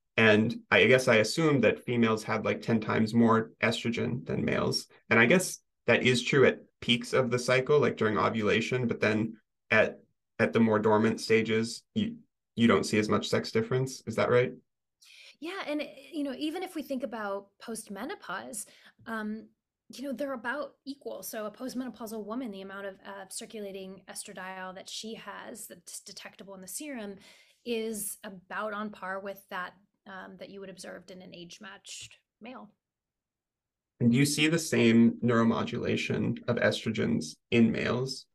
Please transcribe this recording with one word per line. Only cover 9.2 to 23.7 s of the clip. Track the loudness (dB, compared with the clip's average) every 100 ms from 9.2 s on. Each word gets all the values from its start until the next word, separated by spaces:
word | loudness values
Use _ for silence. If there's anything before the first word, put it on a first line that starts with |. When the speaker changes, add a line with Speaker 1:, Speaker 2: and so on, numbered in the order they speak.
| -2 -6 _ _ _
Speaker 1:
at, | 4 4 0 _ _ _ 0
at | 2
the | 4
more | 4 4
dormant | 4 4 4 0
stages, | 2 2 4 0 -2 -8 -8
you, | -4 -4 -6 _ _ _ 2
you | 4
don't | 4
see | 4 0
as | 2
much | 0 0
sex | -2 0
difference. | -2 0 -2 -2 -6 -8
Is | -2
that | 2
right? | 4 2 -4 _ _ _ _ _ -20 -20 _
Speaker 2:
Yeah. | -10 -8 -6
And, | -6
eh, | -8 -12 -12
you | -6
know, | -6 -4
even | -6 -6
if | -8
we | -8
think | -6 -6
about | -6 -6 -6 -6 -10 _
postmenopause, | -12 -12 -10 -10 -10 -10 -10 -10 -10 -12 -14 -18 -20 _ -10
um, | -8 -6 -10 -14 _ _ _ _
you | -14
know, | -10
they're | -6 -6
about | -6 -6 -6 -8 -12 -14
equal. | -12 -12 -12
So | -10 -10 -10
a |
postmenopausal | -10 -10 -8 -10 -10 -12 -10
woman, | -8 -8 -8
the | -10
amount | -12 -12 -12
of, | -12 -16
uh, | -16 -14
circulating | -14 -12 -12 -12